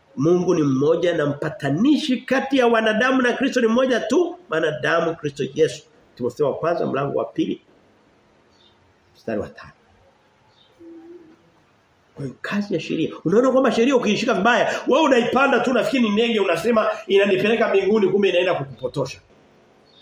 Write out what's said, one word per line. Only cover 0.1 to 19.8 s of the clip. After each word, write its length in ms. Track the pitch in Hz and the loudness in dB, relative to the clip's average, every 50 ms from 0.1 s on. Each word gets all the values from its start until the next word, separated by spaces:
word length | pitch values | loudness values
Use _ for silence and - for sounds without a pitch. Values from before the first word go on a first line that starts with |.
| _ | _
Mungu 380 | - 135 160 180 180 175 175 175 | -2 2 2 2 2 2 0 0
ni 80 | 160 151 | 2 2
mmoja 540 | 143 131 131 139 151 165 165 175 175 170 | 0 2 2 2 2 2 2 0 0 0
na 100 | 160 147 | 0 -2
mpatanishi 920 | 147 143 143 - 156 - - - 139 139 165 226 294 302 - - - 254 - | -2 -2 -4 -6 -8 -6 -6 -4 -2 0 2 4 4 2 2 2 -2 -4 -4
kati 380 | - - 254 262 254 - 285 262 | -2 -2 -2 -2 -2 0 0 2
ya 80 | 240 | 2
wanadamu 560 | 233 233 220 220 220 214 208 247 262 269 262 247 | 4 4 2 2 2 0 2 2 2 2 2 2
na 100 | 247 226 | 0 0
Kristo 280 | - 254 269 - 254 | 0 -2 -2 0 0
ni 60 | 233 | 2
mmoja 340 | 220 226 247 262 254 247 214 | 2 2 2 2 2 0 -2
tu, 380 | - - 247 339 349 311 - - - - | 0 0 0 0 0 0 -4 -12 -10 -6
mwanadamu 680 | 151 160 165 156 147 139 135 147 160 170 156 160 165 | -4 -2 -2 -2 -2 -2 -2 0 0 0 0 -2 -4
Kristo 280 | - - 147 - - 135 131 143 | -6 -8 -10 -6 -6 -8 -6 0
Yesu." 280 | 151 156 143 - - - _ _ _ _ _ _ | 0 0 0 0 -8 -16 _ _ _ _ _ _
Timotheo 300 | - 120 120 - - 151 | -8 -8 -8 -4 -2 -2
wa 80 | 135 120 | -2 -2
kwanza 320 | - 151 165 170 - 165 | -2 -2 -2 -2 -2 -2
mlango 320 | 135 127 135 143 139 131 131 | -4 -2 -4 -4 -2 -2 -4
wa 60 | - | -4
pili, 360 | - - - 156 - - - _ _ _ _ _ _ _ _ _ _ _ _ _ _ _ _ _ _ _ _ _ _ _ _ _ _ _ _ _ _ _ | -4 -4 -4 -4 -4 -4 -8 _ _ _ _ _ _ _ _ _ _ _ _ _ _ _ _ _ _ _ _ _ _ _ _ _ _ _ _ _ _ _
mstari 240 | _ _ - 110 104 | _ _ -6 -6 -6
wa 80 | 90 78 | -6 -8
tano. 240 | - - - - - _ _ _ _ _ _ _ _ _ _ _ _ _ _ _ _ _ _ _ _ _ 339 330 330 - 330 339 349 359 - - - _ _ _ _ _ _ _ _ _ _ _ _ _ _ _ _ | -14 -20 -20 -20 -20 _ _ _ _ _ _ _ _ _ _ _ _ _ _ _ _ _ _ _ _ _ -20 -20 -20 -20 -20 -20 -20 -20 -20 -20 -20 _ _ _ _ _ _ _ _ _ _ _ _ _ _ _ _
Kwa 100 | - 139 | -12 -12
hiyo 120 | 131 123 - | -12 -12 -12
kazi 340 | - - 185 202 202 - 185 | -10 -6 -4 -4 -4 -4 -4
ya 60 | 160 | -6
sheria. 300 | - - 165 160 156 - - - - | -4 -6 -4 -4 -4 -4 -6 -6 -4
Unaona 260 | 160 185 226 254 262 | 2 2 4 4 4
kwamba 220 | 240 262 262 240 208 | 2 2 2 2 2
sheria 240 | 220 233 277 277 | 2 2 2 2
ukiishika 380 | 240 - 208 202 156 - - 170 | 2 0 0 -2 0 0 -2 -2
vibaya, 460 | 185 190 233 240 208 160 - - - - - | 0 2 2 2 2 0 0 -2 -4 -2 0
wewe 140 | 247 302 320 | 2 2 4
unaipanda 580 | 277 262 240 233 - - 247 277 269 254 226 | 4 4 2 2 0 0 2 2 2 2 0
tu, 120 | - 254 269 | 0 0 0
nafikiri 300 | 226 - - - 262 240 | 0 -2 0 0 0 0
ni 80 | 214 | 2
ndege, 300 | 202 208 240 233 220 208 | 2 0 0 0 0 0
unasema, 460 | 190 185 165 165 - 233 233 214 202 - - - - | 0 0 0 0 0 0 2 2 0 0 -4 -6 -4
"Inanipeleka 600 | - 190 196 202 202 190 - - 208 226 220 220 202 | 0 2 4 4 4 2 2 2 0 2 2 0 2
mbinguni," 400 | 196 196 185 185 214 220 196 175 | 2 0 2 2 2 2 2 2
kumbe 200 | 190 202 196 190 | 2 2 2 2
inaenda 260 | 175 175 185 185 165 | 2 2 0 0 0
kukupotosha. 640 | 143 143 139 123 - 127 123 - 143 135 139 - - _ _ _ _ _ _ _ _ _ _ _ _ | -2 -4 -8 -10 -10 -10 -8 -6 -6 -6 -6 -8 -16 _ _ _ _ _ _ _ _ _ _ _ _